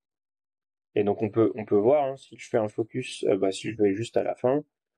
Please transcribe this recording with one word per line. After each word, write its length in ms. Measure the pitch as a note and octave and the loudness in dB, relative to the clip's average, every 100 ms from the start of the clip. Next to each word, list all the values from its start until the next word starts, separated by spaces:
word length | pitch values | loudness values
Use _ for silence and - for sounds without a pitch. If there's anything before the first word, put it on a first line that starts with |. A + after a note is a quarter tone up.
| _ _ _ _ _ _ _ _ _ - | _ _ _ _ _ _ _ _ _ 0
Et 80 | |
donc, 180 | G2+ - | 0 0
on 80 | A2 | 0
peut, 220 | A2+ G#2+ | 2 2
on 100 | - | 0
peut 120 | G#2+ G#2 | 0 2
voir, 260 | G#2+ D3+ | 4 2
hein, 140 | C#3 C3+ | 0 -6
si 200 | - - | -14 -20
je 120 | - | -4
fais 100 | A#2+ | -2
un 80 | G#2+ | -2
focus, 580 | - A2+ B2+ B2+ - - | -4 -6 -6 -10 -6 -2
euh, 80 | G2 | 0
bah, 160 | F#2+ | 0
si 180 | F#2+ A2 | -2 -8
je 60 | G#2+ | 0
vais 140 | G#2 | 0
juste 220 | G2 A#2 - | 0 -2 -2
à 80 | |
la 100 | G2+ | -2
fin, 300 | F#2 B2 C#3+ D3+ _ _ | -2 0 0 -4 _ _